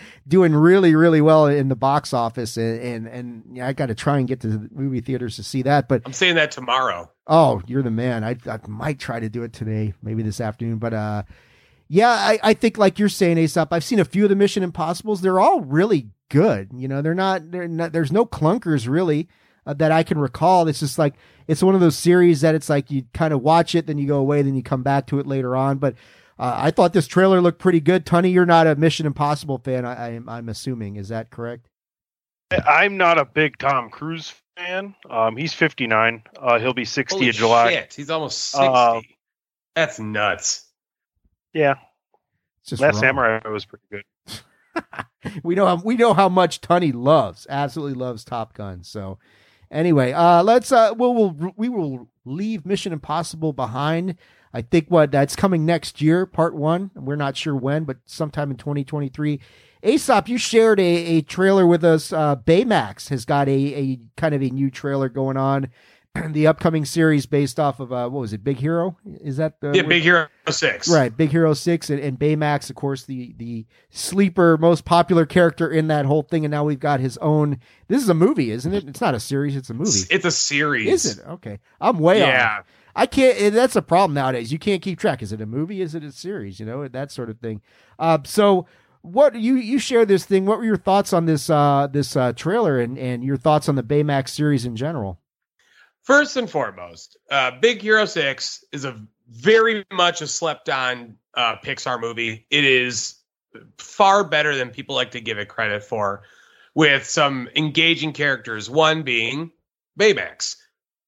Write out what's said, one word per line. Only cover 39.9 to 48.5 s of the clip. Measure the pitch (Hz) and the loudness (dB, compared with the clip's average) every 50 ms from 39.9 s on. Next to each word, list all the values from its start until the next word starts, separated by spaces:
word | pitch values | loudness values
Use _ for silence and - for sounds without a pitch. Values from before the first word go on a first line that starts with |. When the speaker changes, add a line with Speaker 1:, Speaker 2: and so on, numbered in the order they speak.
| - - | -4 -8
Speaker 2:
nuts. | 110 107 107 107 104 101 87 - - - - - - _ _ _ _ _ _ _ _ _ _ _ _ _ _ _ _ _ | -10 -6 -4 -2 -2 -2 -2 -2 -4 -6 -8 -8 -10 _ _ _ _ _ _ _ _ _ _ _ _ _ _ _ _ _
Speaker 3:
Yeah. | - 156 147 139 135 - _ _ _ _ _ _ _ _ _ _ _ _ _ _ _ _ | -2 0 2 2 0 -2 _ _ _ _ _ _ _ _ _ _ _ _ _ _ _ _
Speaker 1:
It's | _ - | _ -12
just | 127 120 | -2 0
Speaker 3:
Last | 135 151 107 | 2 2 2
Speaker 1:
wrong. | 107 | 2
Speaker 3:
Samurai | 120 131 135 135 123 113 110 110 - 107 | 0 0 0 2 0 0 0 -2 -4 -8
was | 107 104 - | -8 -8 -10
pretty | - - - _ _ | -12 -18 -20 _ _
good. | 104 101 - _ _ _ _ - - - - _ _ _ _ _ - | -20 -20 -20 _ _ _ _ -18 -18 -18 -18 _ _ _ _ _ -10
Speaker 1:
<laughs> | 330 - _ - - - - _ _ - - 208 160 | -10 -10 _ -12 -14 -14 -14 _ _ -14 -14 -12 -8
We | - 170 175 | -6 -4 0
know | 196 196 | 2 2
how, | 175 180 | 2 2
we | 170 185 220 254 | 0 -2 -2 0
know | 226 233 233 | 2 4 4
how | 185 180 196 190 | 4 4 2 4
much | 180 185 180 165 - - | 4 2 2 2 0 -4
Tunney | - - 175 175 180 147 120 | -2 0 0 2 2 0 -2
loves, | 120 123 139 160 147 113 92 85 - - - | 0 2 4 4 4 2 0 -6 -12 -12 -8
absolutely | 139 139 143 131 123 160 147 143 135 | -6 -4 -4 -4 -6 -8 -8 -8 -8
loves | 123 127 127 120 107 - | -6 -8 -8 -8 -10 -12
Top | - 123 117 107 - | -10 -10 -10 -10 -10